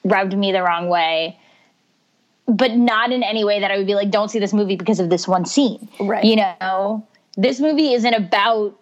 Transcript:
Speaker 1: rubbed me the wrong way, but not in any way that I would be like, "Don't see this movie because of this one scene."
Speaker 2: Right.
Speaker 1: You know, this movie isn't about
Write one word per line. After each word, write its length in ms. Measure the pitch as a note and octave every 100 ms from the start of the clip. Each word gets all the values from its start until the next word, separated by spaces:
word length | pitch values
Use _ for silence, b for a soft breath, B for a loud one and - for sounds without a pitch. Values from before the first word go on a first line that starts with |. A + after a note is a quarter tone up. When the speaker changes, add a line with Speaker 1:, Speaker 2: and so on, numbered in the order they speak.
Speaker 1:
rubbed 320 | G3 G3 G3 G3
me 160 | G3
the 100 | F#3+
wrong 260 | F3+ E3+ F3
way, 500 | F3 E3 E3 E3 - b b b _ _ _ _ _ _ _ -
but 300 | G#3+ C4 A#3
not 360 | A#3+ A3 A#3+
in 100 | B3+
any 220 | G#3 A3
way 160 | G#3 G#3
that 100 | G3
I 80 | G3
would 80 | G3
be 80 |
like, 160 | G3+ G3+
"Don't 180 | G3+ G#3+
see 100 | A3+
this 140 | G3
movie 240 | G#3 G3+ F#3
because 220 | F3+ F#3+
of 100 | F3
this 180 | F3 -
one 160 | F#3 F3
scene." 420 | - C4 - - -
Speaker 2:
Right. 240 | G3+ A3
Speaker 1:
You 120 | G#3+ G#3+
know, 680 | F#3+ F3 F#3 F#3+ G3 G#3+ - _ _ -
this 240 | A#3+ C4
movie 320 | D4+ D4+ D4+
isn't 180 | B3 A#3+
about 600 | A3+ F3+ G#3 G#3+ A3 G#3 -